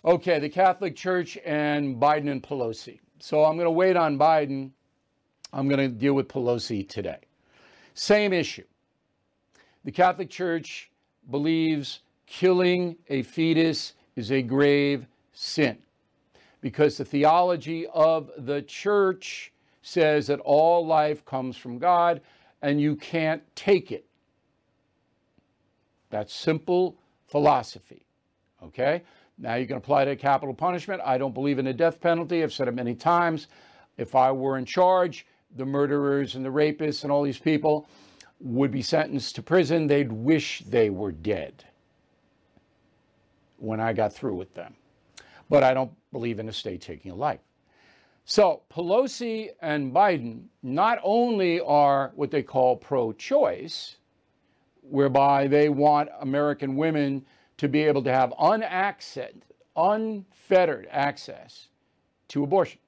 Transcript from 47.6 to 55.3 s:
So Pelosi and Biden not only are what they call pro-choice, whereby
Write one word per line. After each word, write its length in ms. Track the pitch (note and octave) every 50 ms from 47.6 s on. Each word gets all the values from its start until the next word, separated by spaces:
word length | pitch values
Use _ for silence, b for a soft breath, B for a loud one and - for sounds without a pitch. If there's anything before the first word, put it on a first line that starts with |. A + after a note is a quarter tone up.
| b b b b b b b b b b b b b
So 380 | - - - G#3 F3+ D3+ - _ _
Pelosi 800 | - E3 F3 E3+ G3 A#3+ C#4 B3+ - - B3 A#3 A3 A3 A3 G3 - _
and 320 | E3 D#3 D3+ D3 C#3 C3
Biden 520 | B2 E3+ G3+ G#3 F3 C#3 A#2 A#2+ A2 A#2+ - - _ _
not 360 | - B2+ C3+ D#3 G3 A3+ A#3+ -
only 580 | - F#3 G#3 A#3 A#3+ B3 A3+ G3+ F#3 F3 E3+ F3
are 520 | - - D3 D3 C#3+ C#3+ C#3 C#3 C#3 C3+ -
what 160 | - D3 C3+
they 120 | D#3 C#3+
call 340 | B2+ - - C3+ B2+ B2+ B2
pro-choice, 1200 | - - - C#3+ C3 A#2+ A2+ G#2 - - - C4+ D4 C4 - F2 - C#3+ E3+ - - - - - _ _ _ _ _ _ _ _ _ _ _ _ _ _ _ _ _
whereby 640 | _ - - C3+ C#3 C#3 B2+ C#3 C3+ C#3